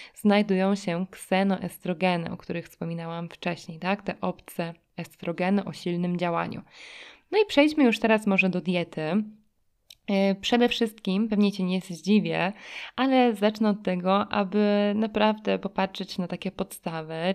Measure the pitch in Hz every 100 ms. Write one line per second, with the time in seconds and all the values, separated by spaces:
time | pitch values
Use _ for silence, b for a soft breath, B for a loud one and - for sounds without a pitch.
0 | B - 208 202 208 190 190 202 190 170
1 | 185 - - 185 196 185 175 - 180 165
2 | 185 175 170 180 - 170 165 - 165 165
3 | 165 170 170 - 180 165 - 160 175 202
4 | - - 185 175 - - 170 165 _ -
5 | 170 - - 165 180 202 190 156 180 175
6 | 175 175 175 170 170 - B B B B
7 | B B _ 392 415 - 302 302 247 214
8 | 226 220 214 190 190 180 175 175 170 -
9 | 156 196 214 - _ _ _ _ _ _
10 | - 196 196 190 - 240 240 - 226 220
11 | - 190 226 208 202 202 180 185 175 165
12 | 180 214 165 160 175 214 B B B -
13 | 262 262 247 208 208 214 214 208 185 180
14 | 180 196 208 208 190 208 208 208 208 208
15 | 220 214 214 214 202 190 196 - 190 -
16 | 185 - 175 180 190 - 190 - 175 165
17 | 156 160 175